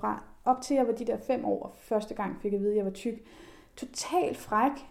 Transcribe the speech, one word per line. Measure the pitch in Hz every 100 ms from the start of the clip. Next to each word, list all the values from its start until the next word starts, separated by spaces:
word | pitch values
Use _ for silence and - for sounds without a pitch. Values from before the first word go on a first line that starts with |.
fra, | 214 - - -
op | - 254
til | - 277
jeg | 233
var |
de | 220
der | 233 214
fem | - 254
år, | 208 190
og | 190 -
første | - 220 214
gang | - 190 170
fik | 208
at | 202
vide, | 202
at | 208
jeg |
var | 196
tyk. | 190 240 226 - - - - - -
Totalt | 254 - - 339 - 247
fræk, | - 214 262 285 -